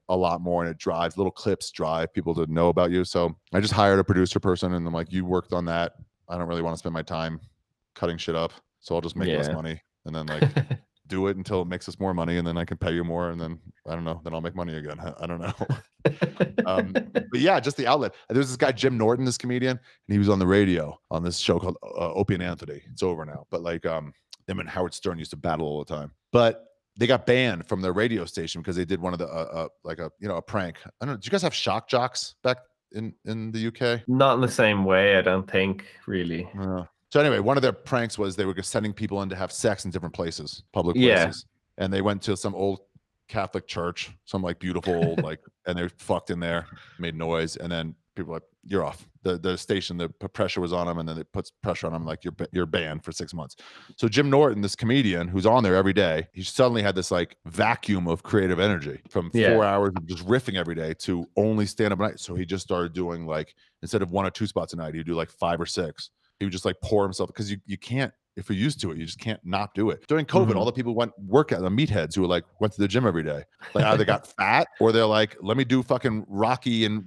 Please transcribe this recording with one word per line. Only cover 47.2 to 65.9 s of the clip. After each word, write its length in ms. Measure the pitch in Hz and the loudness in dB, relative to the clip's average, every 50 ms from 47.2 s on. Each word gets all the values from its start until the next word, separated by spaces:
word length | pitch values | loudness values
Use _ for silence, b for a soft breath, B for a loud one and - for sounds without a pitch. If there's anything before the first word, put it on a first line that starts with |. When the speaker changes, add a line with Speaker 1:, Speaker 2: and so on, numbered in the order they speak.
| 82 82 82 82 82 80 - - | -4 -2 -2 -2 -2 -4 -6 -8
Speaker 1:
and 140 | 85 85 | -8 -6
then 220 | 87 82 80 80 - - _ _ _ | -6 -6 -6 -8 -10 -14 _ _ _
people 160 | - 87 78 | -12 -10 -10
were 60 | 80 78 | -10 -12
like, 60 | - _ _ _ - | -14 _ _ _ -8
"You're 200 | - 98 95 80 | -4 -2 -2 -2
off." 240 | 69 - - - - _ _ | -2 -6 -10 -16 -20 _ _
The, 160 | - 95 90 85 | -4 -2 -2 -2
the 180 | 82 95 92 90 | 0 -2 -2 -2
station, 400 | - - 117 98 - - 87 87 | -2 -2 -2 -2 -2 -4 -6 -6
the 120 | 85 80 | -6 -6
p-, 180 | - - - 95 | -8 -10 -12 -8
pressure 320 | - - 101 92 - 95 | -4 -2 -2 -2 -2 -2
was 120 | 90 85 87 | -2 -2 -2
on 140 | 87 87 87 | -2 -2 -2
them, 100 | 85 85 | -4 -4
and 100 | 80 80 | -4 -6
then 100 | 80 80 | -8 -8
it 120 | 78 - | -10 -10
puts 200 | - 101 - - - _ | -8 -8 -8 -10 -12 _
pressure 240 | - 101 85 - - | -4 -4 -4 -4 -4
on 80 | 85 82 | -6 -6
them, 120 | 82 80 | -6 -6
like, 180 | 80 80 - - | -8 -8 -8 -8
"You're 80 | 87 | -10
ba-, 160 | 76 - 90 - | -8 -8 -8 -6
you're 140 | - 92 87 | -2 -2 -2
banned 380 | 80 78 90 82 78 78 78 - | 0 0 -2 -2 -4 -6 -8 -10
for 80 | 85 | -10
six 200 | 76 - 85 - - | -10 -10 -10 -10 -10
months." 220 | 82 73 65 - B B B B B B B B - | -12 -12 -12 -16 B B B B B B B B -2
So 100 | - 117 | 0 2
Jim 240 | 104 135 143 143 | 4 4 4 6
Norton, 300 | 135 139 151 135 110 104 | 6 6 6 6 4 2
this 140 | 101 95 - | -2 -2 -2
comedian 520 | - 120 110 127 139 127 101 90 85 87 87 | -2 0 2 2 4 4 2 2 0 -2 -2
who's 180 | 90 95 92 | 0 2 4
on 160 | 110 117 127 113 | 6 6 6 6
there 120 | 95 90 | 6 6
every 180 | 95 95 98 95 | 6 6 4 4
day, 340 | 104 98 82 80 78 80 - - | 4 4 4 2 0 -4 -6 -10
he 80 | 92 | -12
suddenly 400 | 95 - - - 127 123 120 113 | -10 -2 2 4 4 4 4 2
had 140 | 101 101 92 | 2 2 0
this, 160 | 92 90 - | 0 0 0
like, 260 | 95 87 85 - - _ - | 0 0 0 -2 -6 _ -18
vacuum 640 | 82 82 87 104 110 117 - - - 101 92 87 85 | -6 -2 0 2 2 2 0 0 0 0 2 2 0
of 160 | 82 82 - | -2 -2 0
creative 360 | - - 104 95 90 92 85 | 2 2 4 4 4 2 2
energy 400 | 95 104 101 82 73 73 69 - - - | 2 2 2 0 -4 -6 -10 -12 -12 -6
from 200 | - 98 85 85 - | -4 -4 -2 0 2
Speaker 2:
Yeah. 200 | 117 110 92 82 | 4 4 6 6
Speaker 1:
four 100 | 104 107 | 6 6
hours 300 | 101 98 101 101 101 92 | 4 4 4 4 2 0
of 120 | 90 80 82 | -2 -6 -6
just 180 | 92 82 90 | -8 -6 0
riffing 320 | 92 117 131 - - 95 92 | 2 2 2 2 0 -2 -2
every 160 | 85 82 85 | -2 -2 -4
day 200 | 80 80 80 80 - | -4 -4 -6 -6 -6
to 260 | - - 92 85 85 - _ - | -4 -4 -2 -2 -4 -2 _ 0
only 300 | 101 110 110 107 104 92 | 2 2 2 2 0 0
stand 260 | - - 110 104 101 | 0 0 0 0 2
up 60 | 90 | 0
night. 200 | 104 104 - - | 0 -2 -4 -6
So 140 | - - 87 | -12 -8 -6
he 120 | 90 92 82 | -6 -6 -4
just 160 | 95 92 - | -6 -6 -4
started 300 | - 95 87 87 87 80 | -2 -2 -2 -2 -2 -4
doing, 340 | 92 90 87 85 85 85 80 | -4 -4 -4 -4 -6 -6 -4
like, 260 | 78 78 78 - _ _ _ _ _ _ - | -4 -4 -6 -8 _ _ _ _ _ _ -8
instead 180 | - - 107 | -4 -2 -2
of 80 | 95 87 | -2 -2
one 140 | 87 98 95 | -2 -2 -2
or 60 | 92 | -2
two 160 | - - 110 101 | -2 -4 -6 -4
spots 260 | - 92 85 - - | -4 -4 -6 -6 -6
a 20 | |
night, 200 | 82 80 78 78 | -8 -8 -8 -8
he'd 100 | 80 78 | -8 -6
do, 80 | 82 85 | -4 -4
like, 160 | 82 82 - | -4 -4 -6
five 320 | _ - 95 85 85 80 | _ -2 -2 0 0 -2
or 60 | 85 - | -4 -4
six. 420 | - 95 87 76 | -4 -4 -4 -4